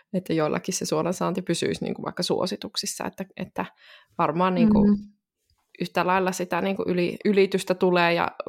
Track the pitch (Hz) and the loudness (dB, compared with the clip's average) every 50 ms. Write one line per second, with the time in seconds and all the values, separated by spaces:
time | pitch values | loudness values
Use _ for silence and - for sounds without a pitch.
0 | _ _ - 180 185 - 165 160 151 151 - 180 - - 180 - 175 - 156 156 | _ _ -6 -6 -4 -2 0 0 0 0 -2 -2 -4 -4 -6 -4 -4 -2 -2 -2
1 | 165 170 185 - 175 170 175 180 180 - 170 - - - 165 - - - - - | -2 -2 -2 -2 -2 -2 -2 -4 -4 -4 -2 -2 -2 -2 -4 -4 -4 -6 -6 -6
2 | - - - - 175 - 170 - - 185 202 - - - - - - 202 - - | -8 -8 -6 -6 -4 -2 0 0 -2 -2 -4 -6 -10 -8 -8 -8 -8 -6 -8 -8
3 | - - - - 190 190 _ - 185 - - - 180 - - _ - - - - | -8 -8 -8 -10 -12 -12 _ -12 -12 -8 -8 -8 -8 -8 -12 _ -20 -20 -20 -20
4 | _ _ _ - 170 147 151 175 180 190 185 - 226 214 214 208 202 208 208 202 | _ _ _ -2 -2 0 2 2 2 2 4 4 4 6 6 6 6 6 4 2
5 | - - _ _ _ _ _ _ _ _ _ _ _ _ - - 180 - - 180 | 0 -8 _ _ _ _ _ _ _ _ _ _ _ _ -10 -8 -8 -4 -2 -2
6 | 170 180 185 190 185 185 185 - 180 180 180 170 180 196 196 196 - - 180 180 | 0 2 2 2 2 0 -2 -4 -4 -4 -2 -2 -2 -2 -2 -2 -2 0 0 0
7 | 175 175 - - - 214 202 196 190 190 196 190 - - 180 180 190 180 180 180 | 0 -2 -2 -2 0 2 4 4 4 4 2 0 0 -2 0 2 2 4 4 4
8 | 170 170 170 170 - - - - - | 4 4 2 2 0 -2 -4 -6 -10